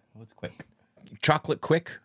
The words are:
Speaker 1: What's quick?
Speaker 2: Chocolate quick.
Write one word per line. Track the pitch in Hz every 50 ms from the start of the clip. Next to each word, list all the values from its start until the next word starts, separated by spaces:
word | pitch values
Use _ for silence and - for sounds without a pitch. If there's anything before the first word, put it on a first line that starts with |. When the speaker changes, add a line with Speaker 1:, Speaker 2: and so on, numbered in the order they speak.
| _ _ _
Speaker 1:
What's | 110 113 110
quick? | _ - - 90 - - - - _ _ _ _ _ _ - - - -
Speaker 2:
Chocolate | - - 151 156 - - 147 -
quick. | - - 156 170 170 - - -